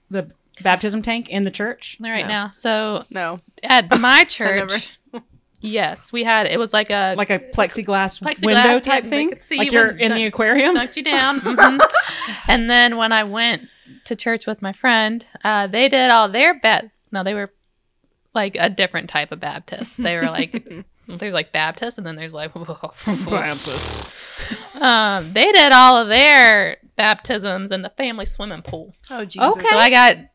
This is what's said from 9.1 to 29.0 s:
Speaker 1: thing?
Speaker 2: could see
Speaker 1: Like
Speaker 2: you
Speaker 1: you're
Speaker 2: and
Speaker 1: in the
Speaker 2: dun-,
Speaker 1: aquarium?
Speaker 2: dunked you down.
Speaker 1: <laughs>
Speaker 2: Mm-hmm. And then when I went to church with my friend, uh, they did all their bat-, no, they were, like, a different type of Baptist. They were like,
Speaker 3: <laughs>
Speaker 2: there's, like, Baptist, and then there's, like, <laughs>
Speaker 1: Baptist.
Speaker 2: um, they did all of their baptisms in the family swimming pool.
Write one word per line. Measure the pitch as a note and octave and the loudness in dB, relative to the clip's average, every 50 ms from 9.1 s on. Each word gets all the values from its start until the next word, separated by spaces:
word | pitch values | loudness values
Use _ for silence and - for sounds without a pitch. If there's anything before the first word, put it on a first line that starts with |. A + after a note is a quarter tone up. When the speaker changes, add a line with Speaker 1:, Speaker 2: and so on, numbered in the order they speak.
Speaker 1:
thing? | C4 C#4+ D4+ E4 | -4 -4 -2 -4
Speaker 2:
could | F#4 - - | -6 -8 -10
see | - D#4+ C#4 | -8 -4 -2
Speaker 1:
Like | - C#4+ B3 | -2 2 2
Speaker 2:
you | A#3 | 2
Speaker 1:
you're | A3+ A3 | 2 2
Speaker 2:
and | G#3 - | 0 -2
Speaker 1:
in | A#3 A3+ | -2 0
the | A#3 | 0
Speaker 2:
dun-, | A3+ A3+ | 0 -2
Speaker 1:
aquarium? | G#3+ G3+ - A3+ G#3+ A#3+ C#4 C4+ D4+ F4+ | -4 -2 -2 0 2 2 2 2 2 0
Speaker 2:
dunked | C#4+ A#3+ B3+ - | 0 -2 -4 -8
you | D#4 - | -8 -6
down. | D#4+ C#4+ C#4 C4 C4+ C#4 C#4 | -2 0 0 0 0 0 -2
Speaker 1:
<laughs> | |
Speaker 2:
Mm-hmm. | G3+ G3+ B3 - - - C4 C#4 - - - E5 - - - - - - G#3 - - - | -4 -2 2 4 4 4 6 4 4 4 4 0 -2 -2 -6 -10 -10 -10 -12 -8 -2 0
And | G#3 A#3+ A3+ A#3 | 0 0 2 2
then | A#3+ A#3+ A#3+ A#3+ A#3 | 4 6 6 4 4
when | A3+ A3+ A3+ A3+ | 0 -2 0 0
I | A3 G#3+ | 0 -2
went | G3+ G3+ A3 A#3 A#3 A3+ E3 B3 - _ _ _ _ C4 - _ | -2 -4 -2 -2 -2 -2 -4 -8 -14 _ _ _ _ -20 -20 _
to | - A#3 | -12 -10
church | - - A#3+ A3+ A3+ - | -6 -4 -4 -4 -4 -6
with | - A3 - | -8 -10 -8
my | - F#3+ G3 | -10 -12 -10
friend, | - - C4 A#3+ A3 A3 G#3+ A3+ A#3 - _ - - - | -2 0 2 2 4 2 0 -2 -6 -10 _ -16 -6 -4
uh, | G#3 G#3+ G#3 G3+ G3 | -2 0 0 -2 -2
they | F#3+ A3+ B3+ C#4 | 0 0 0 2
did | C#4 C4 B3+ B3+ | 2 2 4 6
all | B3 A3+ A3 G3+ | 6 4 4 2
their | F#3+ A#3 C#4 E4 F4+ C#4 | 2 2 2 2 2 2
bat-, | - A3+ G#3+ - A3+ A3 _ _ _ _ - | 2 2 2 0 -2 -6 _ _ _ _ -10
no, | G3 F#3 | -8 -6
they | F#3+ G#3 | -6 -6
were, | G#3 G3+ G3 _ _ _ _ _ _ _ _ _ _ _ _ _ _ _ _ _ | -6 -8 -10 _ _ _ _ _ _ _ _ _ _ _ _ _ _ _ _ _
like, | A3+ G#3 G3 G3 - | -4 -4 -4 -2 -2
a | E3+ F3 | -2 -2
different | G3 - F#3+ F#3 - E3 - F3 | 0 -2 -4 -4 -4 -8 -10 -6
type | - D3+ D3 - - | -6 -6 -6 -6 -10
of | F3 | -12
Baptist. | - D3 D3+ - - - - - - - - - E3+ | -12 -12 -12 -12 -14 -16 -14 -14 -14 -14 -12 -8 -6
They | E3+ F3 | -6 -4
were | E3+ E3 | -4 -4
like, | E3 D#3+ E3+ E3 D#3+ - A#3 - - - E3 G3 - _ | -6 -6 -6 -8 -8 -10 -14 -14 -14 -18 -20 -20 -20 _
Speaker 3:
<laughs> | _ _ - | _ _ -18
Speaker 2:
there's, | F3 F3 G3+ G#3 F#3 | -14 -12 -10 -6 -6
like, | E3 D#3 - - | -6 -6 -4 -4
Baptist, | E3+ D#3 D#3 E3 - - A#3 A#3 - | -4 -4 -4 -6 -8 -10 -12 -12 -12
and | G3 | -12
then | E3 D#3+ | -14 -12
there's, | D#3 D#3+ D#3+ D#3+ | -14 -14 -14 -12
like, | D3+ D3+ D#3+ - | -12 -12 -12 -12
<laughs> | F3 E3+ E3 D#3+ - - D#3 - - - G#3+ G3+ - F#3+ E3+ | -14 -14 -14 -14 -14 -16 -18 -18 -12 -8 -6 -6 -6 -6 -6
Speaker 1:
Baptist. | G#3 F#3+ D#3+ D#3 D3 C#3 - D#3 C3 C3 - - - - - - - - - - - - - - A3 - - - - F#4 | -6 -4 -4 -6 -8 -8 -10 -10 -10 -10 -10 -10 -10 -12 -14 -16 -18 -20 -20 -18 -14 -14 -12 -10 -12 -12 -14 -18 -8 -2
Speaker 2:
um, | D4+ C4 A#3+ A3+ A3 G#3 G3+ F#3+ E3 D#3+ F#3 | 0 2 2 2 0 0 -2 -4 -6 -4 0
they | G#3 C4 G4 G#4 | 2 2 4 6
did | F#4+ D4+ C#4+ C4+ | 6 6 8 8
all | B3+ B3+ B3+ B3+ | 8 10 8 8
of | A#3 A#3 G#3 | 6 4 2
their | G#3+ B3 C#4 D4+ D4 C4+ B3 A3+ A3 G#3 F#3+ E3 D3+ - _ _ _ | 2 4 6 8 8 8 8 8 6 4 2 0 -4 -8 _ _ _
baptisms | - G#3+ G#3+ G#3+ G3+ - - B3+ G#3+ F#3+ G3+ F#3 F#3+ F#3+ G3 G3 | 0 0 0 0 0 -4 -6 -6 -6 -4 -6 -6 -6 -6 -6 -8
in | F#3+ F#3 | -8 -8
the | F#3 | -10
family | - - C#4 B3+ A3+ A3 F#3+ | -8 -8 -6 -6 -6 -8 -10
swimming | G3+ - - G3+ G#3 F3+ D#3+ E3 | -12 -12 -12 -12 -12 -12 -14 -14
pool. | - - D#3+ D#3+ - _ _ | -14 -14 -14 -16 -18 _ _